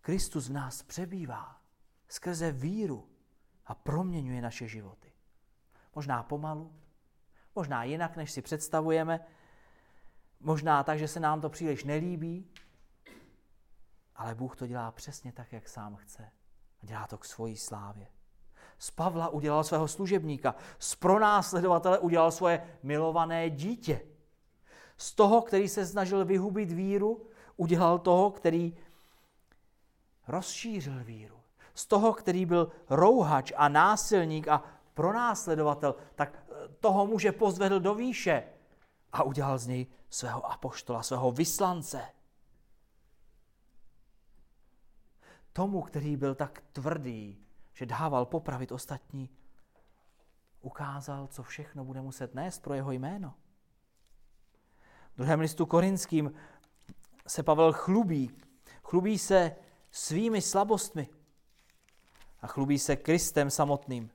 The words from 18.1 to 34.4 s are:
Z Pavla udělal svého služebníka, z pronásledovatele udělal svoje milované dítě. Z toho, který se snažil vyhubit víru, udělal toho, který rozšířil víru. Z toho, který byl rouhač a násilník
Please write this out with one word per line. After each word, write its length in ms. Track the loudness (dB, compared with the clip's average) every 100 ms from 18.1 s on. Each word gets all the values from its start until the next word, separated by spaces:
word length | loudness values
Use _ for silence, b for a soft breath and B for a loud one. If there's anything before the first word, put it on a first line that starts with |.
| -20 -20 _ -20 b b b
Z 120 | -16
Pavla 380 | -2 -2 0 -2
udělal 360 | -2 0 2
svého 240 | 2 0 0
služebníka, 680 | -2 0 0 0 -2 -2 -2 B B
z 160 | -10
pronásledovatele 1040 | 0 4 6 6 4 2 0 4 4 6 4
udělal 340 | 4 6 4
svoje 460 | 4 2 2 -2 -12
milované 680 | -4 0 2 2 0 0 -2
dítě. 560 | -4 -6 -6 -2 -2 -4 -20 _ _ _ _ B B B B
Z 180 | -14
toho, 280 | 6 8 8
který 260 | 6 0 0
se 180 | -2 -4
snažil 380 | -2 0 0
vyhubit 480 | 2 2 0 -2 -2
víru, 540 | -2 0 2 0 -2 B B B -4
udělal 420 | 0 4 4 4
toho, 320 | 4 6 6
který 460 | 4 2 2 0 -6 b b b b b b _ _ _ _ _ _ _ _ -8
rozšířil 760 | -6 -6 -8 -6 -6 -6 -8
víru. 360 | -10 -14 -16 -20 _ _ b
Z 120 | -16 2
toho, 260 | 6 6
který 340 | 4 0 2 4
byl 260 | 4 4 B 0
rouhač 640 | 8 8 8 6 2 0 4
a 120 | 6
násilník 800 | 8 6 4 4 2 2 -2